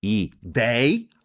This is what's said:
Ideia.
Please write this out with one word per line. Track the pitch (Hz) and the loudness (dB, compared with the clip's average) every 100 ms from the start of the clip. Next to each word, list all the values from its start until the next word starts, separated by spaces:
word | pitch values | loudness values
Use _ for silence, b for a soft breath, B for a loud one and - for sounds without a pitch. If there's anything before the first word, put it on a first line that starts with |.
Ideia. | 98 107 87 - 92 85 117 120 139 220 226 _ | 0 -2 -2 -8 -8 -2 0 2 2 2 -4 _